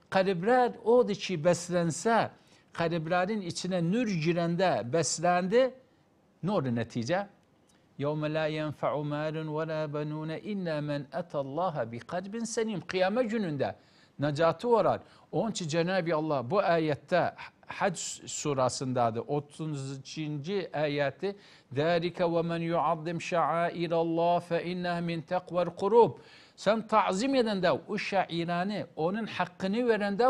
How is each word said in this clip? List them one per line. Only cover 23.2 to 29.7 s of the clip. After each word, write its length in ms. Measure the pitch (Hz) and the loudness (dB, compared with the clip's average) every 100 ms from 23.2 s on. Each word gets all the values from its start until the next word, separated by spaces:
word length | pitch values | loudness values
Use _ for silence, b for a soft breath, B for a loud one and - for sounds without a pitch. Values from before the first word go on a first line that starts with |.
şa'âirallâh 1200 | - 170 151 165 170 175 170 170 165 165 170 175 | -2 0 2 2 0 -2 0 0 2 2 2 2
fe 220 | 170 170 | 0 -2
inneha 380 | 170 180 175 170 | -2 -4 -4 -2
min 200 | 170 170 | -4 -6
tekver 460 | 156 180 - 170 175 | -4 -4 -2 -2 -2
kulûb." 440 | 170 196 233 196 - B B B - | -2 4 6 6 4 B B B -2
Sen 320 | 190 226 220 | 0 0 2
tazim 480 | 214 185 190 269 269 | 4 4 2 2 2
eden 280 | 226 196 | 2 2
de 80 | 175 | 2
o 260 | 135 - 202 | 2 -2 -6
şairanı, 920 | - 196 - 170 170 170 196 202 127 - | -2 0 0 -2 -2 -2 -2 -4 -6 -2
onun 300 | 165 214 214 | -2 -2 -4
hakkını 640 | - 180 - 190 | -4 -4 -4 -2